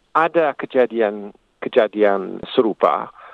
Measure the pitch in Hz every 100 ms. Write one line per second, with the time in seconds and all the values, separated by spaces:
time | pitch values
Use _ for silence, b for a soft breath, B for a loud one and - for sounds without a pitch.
0 | _ 156 160 170 151 - 139 131 120 113
1 | 104 104 104 - _ - - 123 107 107
2 | 104 98 95 95 - - 110 - 95 87
3 | 113 B B